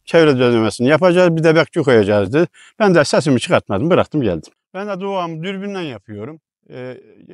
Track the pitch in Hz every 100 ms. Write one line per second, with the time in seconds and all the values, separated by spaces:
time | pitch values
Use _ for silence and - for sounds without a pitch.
0 | - 165 151 127 123 117 110 - 123 151
1 | 180 175 175 160 160 160 151 175 135 113
2 | 98 104 98 147 175 _ - - 208 170
3 | 139 202 156 123 - 127 - 101 160 147
4 | 95 151 113 82 - _ _ 185 208 185
5 | 196 190 170 160 180 196 202 196 156 110
6 | - 104 120 160 _ _ _ 127 127 120
7 | 110 95 -